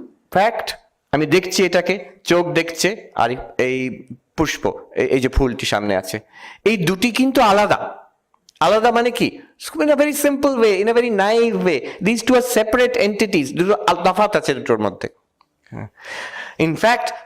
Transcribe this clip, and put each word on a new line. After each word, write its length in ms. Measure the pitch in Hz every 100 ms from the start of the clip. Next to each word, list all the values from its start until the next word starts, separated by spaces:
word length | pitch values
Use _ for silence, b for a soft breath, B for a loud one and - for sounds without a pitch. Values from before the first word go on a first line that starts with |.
| - _ _
ফ্যাক্ট, 440 | 180 214 - - - _ _ _
আমি 140 | 143 151
দেখছি 400 | 175 185 180 180
এটাকে, 380 | 180 175 190 - -
চোখ 220 | - 170 170
দেখছে, 640 | 156 165 - 175 214 -
আর 160 | - 117 127 - -
এই 460 | 127 131 127 - - 123 _ -
পুষ্প, 360 | 151 - 98 - -
এই, 120 | - 127
এই 140 | 131
যে 80 | 123
ফুলটি 380 | - 135 113 -
সামনে 300 | 104 104 95
আছে, 240 | - 107 B B B B
এই 120 | 196 220
দুটি 340 | 165 190 240
কিন্তু 320 | 226 262 262
আলাদা। 640 | 226 202 208 147 - - - _ _ _ _ _
আলাদা 320 | 165 214 233
মানে 180 | 226 240
কি? 280 | 233 160 - B _ -
In 60 | 320
a 60 | 302
very 260 | 277 294
simple 280 | 294 285 277
way, 160 | 285 262
in 60 |
a 220 | 226 190
very 260 | 208 233 240
naive 420 | 208 202 233 233
way, 280 | 196 180 165 B B
these 220 | 185 226
two 80 | -
are 220 | 254 247
separate 540 | 214 214 240 247 - 202
entities। 480 | 202 220 190 135 147
দুটো 180 | 180
আল-, 300 | 208 - 175
তফাৎ 320 | 180 185 208 170
আছে 180 | 151
দুটোর 240 | 131 - 113
মধ্যে। 300 | 104 95 - - _ _ _ _ _ 117 107 B B B B B B -
In 160 | 160
fact, 360 | 156 220 240 - -